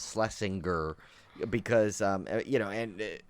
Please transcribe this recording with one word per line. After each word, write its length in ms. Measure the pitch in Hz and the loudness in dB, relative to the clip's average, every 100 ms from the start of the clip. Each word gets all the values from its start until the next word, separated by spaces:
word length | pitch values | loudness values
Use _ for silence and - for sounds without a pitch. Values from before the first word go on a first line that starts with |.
Schlesinger 960 | - 107 110 - 104 95 90 85 80 78 - - - - 117 | -6 0 0 0 -4 -2 0 0 0 -4 -14 -20 -20 -8 -2
because, 520 | 113 - 117 107 98 | -2 4 4 4 2
um, 260 | 101 95 90 | 2 2 0
uh, 100 | 110 | -2
you 140 | - 127 | 2 0
know, 100 | 104 | 2
and, 320 | 104 113 92 | -2 -6 -6
uh 40 | 107 85 | -8 -8